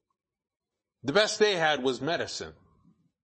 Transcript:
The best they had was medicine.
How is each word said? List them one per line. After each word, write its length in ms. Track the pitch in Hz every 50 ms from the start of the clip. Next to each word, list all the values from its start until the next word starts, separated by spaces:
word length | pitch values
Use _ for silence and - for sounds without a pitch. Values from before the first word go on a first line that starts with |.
| _ _ _ _ _ _ _ _ _ _ _ _ _ _ _ _ _ _ _ _ -
The 80 | 123
best 260 | 143 202 214 208 - -
they 160 | 214 208 196
had 300 | 170 160 156 151 135 123
was 160 | 135 127 113
medicine. 540 | 131 151 170 156 110 98 - - 95 80 78 _ _ _ _ _ _ _ _ _ _ _ _ _ _